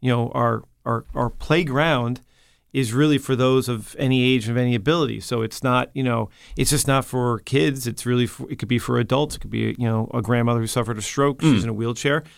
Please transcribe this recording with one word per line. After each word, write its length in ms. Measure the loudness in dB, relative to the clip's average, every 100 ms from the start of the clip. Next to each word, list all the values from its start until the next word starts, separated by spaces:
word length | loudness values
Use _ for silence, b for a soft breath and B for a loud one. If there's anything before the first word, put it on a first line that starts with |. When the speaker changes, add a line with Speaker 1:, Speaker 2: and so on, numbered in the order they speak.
Speaker 1:
you 100 | 0
know, 160 | 0 0
our, 340 | 0 0 0 -6 _
our, 220 | -4 -4 -4
our 140 | -4 -4
playground 920 | -4 0 0 2 0 2 2 0 -4 -10 _ _ _ _
is 180 | -2 0
really 240 | 2 4 4
for 160 | 2 2
those 320 | 4 4 2
of 280 | -4 -6 -4
any 240 | 0 4
age, 260 | 4 2 2
of 60 | 0
any 160 | 0
ability. 460 | 0 2 2 0 -4
So 200 | -4 -4
it's 220 | -4 -2
not, 280 | 0 0 0
you 80 | -2
know, 260 | -2 -2 -4 b b -2
it's 140 | 0
just 160 | 2 2
not 180 | 0 0
for 320 | -2 0 -2
kids. 480 | 0 2 2 0 -6
It's 180 | -6
really 220 | -2 0 0
for, 240 | -4 -12
it 80 | -8
could 100 | -2
be 100 | -2
for 180 | 0 0
adults. 380 | 2 0 0 -4
It 20 |
could 120 | -6
be, 240 | -2 -2 -2
you 80 | 0
know, 240 | 0 -2
a 80 | -4
grandmother 400 | 0 0 2 0
who 60 | 0
suffered 320 | -2 -2 -6
a 40 |
stroke. 380 | -6 0 0 4
She's 200 | 4 4
Speaker 2:
Mm. 40 |
Speaker 1:
in 40 | 2
a 20 |
wheelchair. 520 | -4 -4 -2 0 0 -4